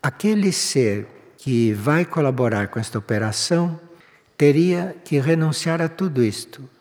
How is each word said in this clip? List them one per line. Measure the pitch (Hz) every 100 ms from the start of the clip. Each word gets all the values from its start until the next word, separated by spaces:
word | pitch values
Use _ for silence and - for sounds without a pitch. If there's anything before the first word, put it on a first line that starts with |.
Aquele | 143 - 208 214 196
ser | - - 143 117 101 - - - _
que | 139 120 113
vai | 104 104 151
colaborar | 175 165 143 131 120 107 101
com | -
esta | 110 113
operação | - 107 110 107 - 170 175 160 - - - _ _ _
teria | 147 143 175 175 180 -
que | - 147
renunciar | 135 165 160 151 165 165
a | 160
tudo | 165 185 131
isto. | 117 95 - - 131 _